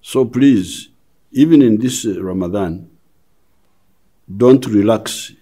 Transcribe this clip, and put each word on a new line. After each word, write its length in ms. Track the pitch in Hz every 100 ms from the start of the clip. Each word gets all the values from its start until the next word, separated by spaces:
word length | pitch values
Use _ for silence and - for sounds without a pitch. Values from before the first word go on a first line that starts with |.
So 240 | - 131
please, 640 | 120 120 139 117 90 - - _ _ _ _
even 280 | 131 151 160
in 180 | 127 107
this, 280 | 123 123 117
uh, 160 | 92
Ramadan, 680 | 95 92 87 101 92 85 - _ _ _ _ _ _ _ _ _ _ _ _ _ _
don't 300 | 98 120 135 131
relax 680 | 107 101 110 - - - _